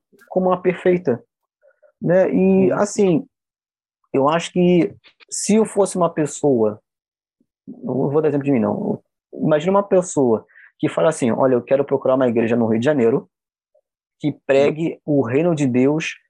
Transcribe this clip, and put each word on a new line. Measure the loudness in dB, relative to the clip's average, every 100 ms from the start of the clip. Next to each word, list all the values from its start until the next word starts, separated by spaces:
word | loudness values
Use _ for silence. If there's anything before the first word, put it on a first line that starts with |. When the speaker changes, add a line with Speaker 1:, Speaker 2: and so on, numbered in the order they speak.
| _ _ -8
Speaker 1:
como | -2 0
uma | 0
perfeita, | -2 -2 0 0 0 -4 _ _ _ _ _ _ _ -8
né? | 0 2 2
E, | 2 2 4 2
Speaker 2:
Sim. |
Speaker 1:
assim, | 2 -2 0 0 0 -2 _ _ _ _ _ _ _ _
eu | -2 0
acho | 0 -2
que | 0 2 2 0 -4 _ _ -16
se | -8 0 0
eu | 0
fosse | 0 -2 0
uma | -2
pessoa, | -2 -6 -2 0 2 0 -4 _ _ _ _ _ _ _ _ -20
não | -14 -8 -4 -2
vou | 0
dar | 0
exemplo | -2 0
de |
mim, | 0
não. | 0 -2 -4 -8 _ _ _
Imagina | -6 0 0 2
uma | 0
pessoa | 2 0 0 0 0 0 -4 _ -20 _
que | -6
fala | 0 0
assim, | 0 -2
"Olha, | 0 0
eu | 0
quero | 0 -2 0
procurar | -2 0 0
uma | 0
igreja | 0 0 0
no | 0
Rio | 0
de | 0
Janeiro | 0 2 0 -4 _ _ _ _ _ _ _ _ _
que | -8 -6 -2
pregue | 2 2 0 -6 -6 -4
o | -2
reino | 0 0 0 0
de | 0
Deus | 2 2 0 -4 -12 _